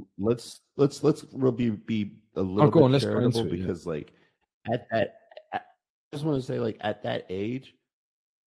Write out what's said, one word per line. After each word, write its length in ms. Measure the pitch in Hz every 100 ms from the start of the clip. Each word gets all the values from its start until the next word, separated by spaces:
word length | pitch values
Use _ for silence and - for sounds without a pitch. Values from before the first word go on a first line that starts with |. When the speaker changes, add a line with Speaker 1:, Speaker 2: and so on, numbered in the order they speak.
| - -
Speaker 1:
Let's, 420 | 107 123 - - _ -
let's, 280 | 143 -
let's, 200 | 147 160 -
we'll 220 | 135 131
be, 180 | 113 120
be 440 | 104 - 110 101 - _ -
a 40 |
little 260 | 95 98 147
Speaker 2:
Oh, 20 |
go 100 | 165
Speaker 1:
bit 40 |
Speaker 2:
on, 80 | 131
let's 120 | 135
go 60 | 107
Speaker 1:
charitable 300 | 107 123 117
Speaker 2:
into 140 | 107
it, 40 | 87
yeah. 80 | 92
Speaker 1:
because, 200 | 85 87
like, 260 | 76 - _ _ _ _ _ 110
at 140 | 120 -
that, 260 | 113 101 - _ - -
at, 140 | 101 - _ _ _ _
I 40 | 147
just 80 |
wanna 160 | 156 135
say, 160 | 127 123
like, 200 | 113 -
at 220 | 107 107
that 220 | 120 120 -
age, 460 | 95 107 131 - _ _ _ _ _ _ _